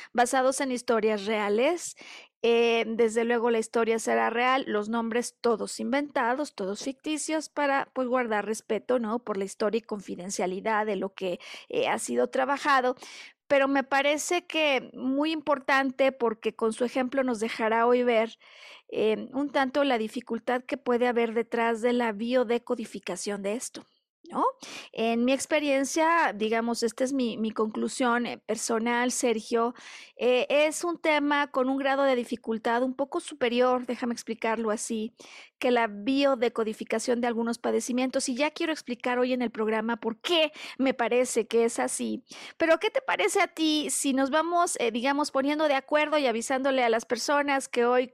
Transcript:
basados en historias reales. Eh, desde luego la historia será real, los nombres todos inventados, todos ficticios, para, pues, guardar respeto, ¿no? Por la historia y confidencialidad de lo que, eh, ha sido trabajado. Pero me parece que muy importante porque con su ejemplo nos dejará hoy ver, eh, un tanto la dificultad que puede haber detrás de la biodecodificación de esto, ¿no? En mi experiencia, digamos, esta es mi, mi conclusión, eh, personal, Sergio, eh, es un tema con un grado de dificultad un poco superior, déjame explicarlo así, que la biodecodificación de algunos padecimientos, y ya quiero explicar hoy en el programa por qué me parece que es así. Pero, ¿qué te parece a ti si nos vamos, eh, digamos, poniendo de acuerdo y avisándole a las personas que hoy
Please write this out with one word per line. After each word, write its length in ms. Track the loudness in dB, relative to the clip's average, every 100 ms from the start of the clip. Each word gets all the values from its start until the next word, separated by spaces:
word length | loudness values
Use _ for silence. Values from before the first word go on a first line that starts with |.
| -4
basados 480 | 0 2 4 2 2
en 100 | -2
historias 560 | -2 0 2 2 0 -2
reales. 680 | -2 0 2 2 0 -6 -14 -20 -20 -20 _
Eh, 420 | 2 4 4 2 0
desde 380 | 2 2 2
luego 260 | 0 2 2
la 80 | 0
historia 400 | 0 0 2 0
será 320 | 2 2 2
real, 320 | 2 2 2 0
los 200 | -2 -2
nombres 480 | -2 -2 -2 -4 -2
todos 400 | 0 0 -2 -6
inventados, 720 | -2 -2 -2 0 0 0 -4
todos 300 | -6 -6 -6
ficticios, 640 | -8 -8 -6 -4 -2 -4 -4
para, 420 | -2 0 0 -2
pues, 120 | -4 0
guardar 400 | 0 0 -2 -2
respeto, 540 | -6 -2 -4 0 0
¿no? 180 | 0 -4
Por 120 | -4 -4
la 80 |
historia 340 | -4 -2 0 -2
y 40 |
confidencialidad 1040 | -4 -10 -8 -10 -8 -4 -4 -2 -2 0 0
de 80 | -2
lo 160 | -4
que, 260 | -4 -6 -6 -10 -18 -6
eh, 200 | -2 0
ha 100 | -2
sido 300 | -2 0 0
trabajado. 640 | 0 -2 0 2 2 2 -2 -10 -20 -20 _ 2
Pero 180 | 2 4
me 160 | 2
parece 640 | 2 2 2 0 0 -2 -2
que 440 | 0 2 0 -2
muy 400 | -6 -2 0 0
importante 800 | -2 -2 -2 2 2 2 2 0
porque 420 | 2 -2 -2 -6
con 200 | -2 -2
su 100 | 0
ejemplo 400 | -2 -2 -2 0
nos 160 | 0 -2
dejará 460 | -4 -2 0 4 4
hoy 160 | 4
ver, 340 | 4 2 2 -4 -20 -20 -20 -20 -8
eh, 360 | 0 0 0 -4
un 180 | -4 -2
tanto 340 | 0 0 2
la 120 | 2 0
dificultad 680 | -2 -6 -6 -6 -2 -2
que 120 | -2 -6
puede 320 | 0 2 2
haber 240 | 2 0
detrás 480 | 0 -2 0 0 0
de 140 | 0
la 180 | 2 0
biodecodificación 1300 | -2 0 0 2 0 -2 -6 -6 -10 -8 -6 -6 -4
de 120 | -4
esto, 320 | -4 -6 -14 -20 _ _ _ -8
¿no? 140 | -2 -2 -4 -16 -16 -12
En 320 | -4 0 2
mi 80 | 2
experiencia, 1000 | 0 0 0 2 0 0 2 2 4 2
digamos, 480 | 0 -2 0 -2 -2
esta 220 | -2 -2
es 100 | -2
mi, 240 | 0 -2 -2
mi 120 | -4
conclusión, 760 | -2 -2 -2 -4 0 0 0 -2
eh, 100 | -8
personal, 720 | -6 -4 -2 -2 0 0 0
Sergio, 600 | 0 0 0 0 0 0 -4 -16 -20 -16 -2
eh, 280 | 2 2 2
es 340 | 2 2 0
un 140 | -4 -2
tema 520 | 0 2 2 0 0
con 200 | 0 0
un 80 | 0
grado 240 | 0 2
de 120 | 2 2
dificultad 680 | -2 -6 -4 -2 0 0
un 120 | 0
poco 260 | -2 -4 -4
superior, 680 | -8 -4 0 2 2 2 -2
déjame 260 | -4 -4
explicarlo 580 | -6 -8 -6 -2 -2 -2
así, 440 | -2 -4 -6 -6 -10 -20 -20 -20 -2
que 120 | 2
la 160 | 2 2
biodecodificación 1300 | -2 -2 2 2 2 0 0 -4 -4 -4 -2 0 0
de 60 | 0
algunos 320 | -2 -2 -2
padecimientos, 680 | -2 -2 0 -2 0 -2 -2
y 60 | 0
ya 140 | -2
quiero 200 | -2 -4
explicar 460 | -4 -6 -6 -2 0
hoy 140 | 0
en 80 | 0
el 80 | -2
programa 460 | -2 -2 0 -2 -4
por 240 | -4 -6
qué 320 | 0 2 2 -2 -12 -2
me 160 | 0
parece 520 | 0 2 2 2 0 0
que 180 | 2
es 140 | 2 0
así. 440 | -4 -2 -4 -6 -10 -18 -10 0
Pero, 200 | 2 2
¿qué 120 | 2
te 100 | -2
parece 400 | -2 0 2 2
a 80 | 0
ti 400 | 0 0 0 0
si 220 | -2 0
nos 180 | 0 2
vamos, 460 | 0 2 2 0 0
eh, 120 | -2
digamos, 380 | 0 0 0 0
poniendo 380 | 0 0 2 2
de 60 |
acuerdo 440 | 0 2 0 2 2
y 80 | 2
avisándole 580 | 0 -2 0 0 2
a 40 | 2
las 160 | 0 -2
personas 640 | -4 0 0 2 0 0
que 180 | 0 4
hoy 220 | 2 0